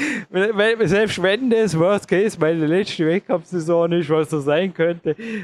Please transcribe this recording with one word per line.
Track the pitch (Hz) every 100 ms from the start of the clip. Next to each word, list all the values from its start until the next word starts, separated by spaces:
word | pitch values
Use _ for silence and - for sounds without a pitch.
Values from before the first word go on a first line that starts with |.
| 294 226 -
wenn, | 180 208 202 214 226 175
selbst | 196 214 -
wenn | 180 220 262
das | 226 220 160
Worst | 175 202 -
Case | 180 214 -
meine | 156 165 151
letzte | 180 - - 160
Wettkampfsaison | 180 - 180 - 175 160 170 170
ist, | 170 147
was | 160 151
so | 156
sein | 139 151 190
könnte, | 170 165 175 160 151 226 220